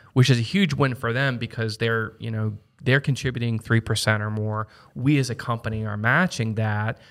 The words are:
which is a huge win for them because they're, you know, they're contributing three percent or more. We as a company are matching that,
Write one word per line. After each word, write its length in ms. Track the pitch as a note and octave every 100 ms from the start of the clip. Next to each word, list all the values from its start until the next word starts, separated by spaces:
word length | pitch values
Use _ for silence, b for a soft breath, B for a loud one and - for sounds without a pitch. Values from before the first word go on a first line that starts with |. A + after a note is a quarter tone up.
| B
which 160 | C3 B2+
is 100 | A#2+
a 20 |
huge 320 | A2+ G3 F3+
win 220 | C3+ C3+ B2
for 160 | A#2
them 260 | A#2+ C#3 A#2+
because 400 | A#2 - A2+ G#2
they're, 360 | A2+ A2+ A2 -
you 140 | A2+
know, 260 | A2 G#2+ G#2 _ _
they're 200 | - C#3
contributing 580 | D3 B2 C3+ A#2+ A#2 A2+
three 220 | - A2+
percent 420 | - G#2+ - G#2+
or 60 | G#2+
more. 380 | G#2+ G#2+ G#2+ A2 b b -
We 240 | C3 D3
as 100 | B2
a 60 | A#2
company 500 | - A#2 A#2+ A2 A2
are 120 | G#2
matching 580 | A2+ D3 F3+ - A2+ G#2+
that, 420 | G#2+ G#2 A2 - B